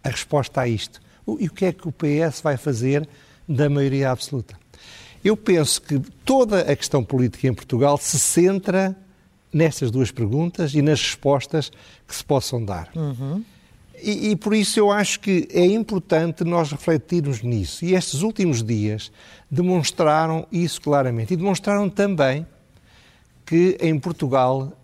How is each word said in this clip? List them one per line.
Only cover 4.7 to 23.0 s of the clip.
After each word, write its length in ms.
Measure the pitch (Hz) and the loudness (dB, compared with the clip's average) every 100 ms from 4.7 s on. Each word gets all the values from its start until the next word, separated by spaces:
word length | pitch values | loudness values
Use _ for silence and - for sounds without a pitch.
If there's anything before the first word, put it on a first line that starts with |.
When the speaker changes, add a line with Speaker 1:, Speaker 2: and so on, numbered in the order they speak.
| - - - - - | -20 -20 -20 -20 -2
Speaker 1:
Eu 140 | 190 214 | 0 0
penso 440 | - 175 139 - | 2 2 2 -2
que 180 | - 139 135 - - | -2 -4 -4 -8 2
toda 360 | 269 233 196 | 4 4 2
a 140 | 151 143 | 2 -2
questão 280 | - 143 | 0 -2
política 440 | 110 131 123 - 131 | 0 0 0 0 -2
em 60 | |
Portugal 440 | 117 - 120 139 143 | -2 -4 2 2 2
se 180 | - 147 | 0 -2
centra 800 | - - 180 196 190 190 190 190 - _ _ _ _ | 0 4 4 2 0 0 0 -4 -16 _ _ _ _
nestas 380 | 151 160 - 123 | 2 2 2 -2
duas 180 | 120 120 | 0 -2
perguntas 640 | - 107 131 170 - 156 | -2 -2 0 -2 -2 -2
e 80 | 147 | 0
nas 180 | 143 165 | 2 2
respostas 720 | - - 139 139 - 160 - - - - _ | -2 -2 0 0 0 -4 -4 -12 -20 -20 _
que 80 | - | -14
se 80 | |
possam 400 | - 139 - 123 | -2 -2 0 -6
dar. 260 | 104 90 82 165 | -6 -8 -8 -6
Speaker 2:
Uhum. 480 | 147 123 135 180 226 - _ - _ - | -6 -6 -6 -6 -8 -20 _ -20 _ -10
Speaker 1:
E, 300 | - 208 214 | -6 -4 -2
e 40 | 196 | -2
por 200 | 214 220 | 0 0
isso 240 | 196 - | 2 2
eu 120 | 202 | 2
acho 280 | 208 196 - | 2 0 -2
que 280 | - 185 - | 0 0 2
é 140 | 170 180 | 2 4
importante 800 | 214 208 196 - 160 170 160 | 2 0 -4 0 0 0 -2
nós 280 | 170 175 151 | -2 0 -2
refletirmos 720 | 147 - 156 - 175 143 120 | -4 -2 -2 0 -2 -2 -4
nisso. 420 | 120 117 90 - 170 | -2 -2 -4 -6 0
E 80 | |
estes 280 | 185 - 139 | 0 0 -4
últimos 420 | 208 214 180 120 | -4 0 0 0
dias 480 | 113 113 107 107 - _ - - _ | -2 -2 -2 -4 -8 _ -20 -20 _
demonstraram 960 | 139 180 180 135 - 160 151 160 160 - | -2 0 0 0 0 2 4 2 -2 -4
isso 300 | 180 170 - | -2 -2 -4
claramente. 520 | 147 143 131 113 110 | 0 2 2 -2 -2
E 40 | 180 | -2
demonstraram 520 | 196 185 - 202 202 | 0 -2 0 0 0
também 580 | - 202 175 135 139 165 _ _ _ _ - | 0 0 2 0 0 -8 _ _ _ _ -20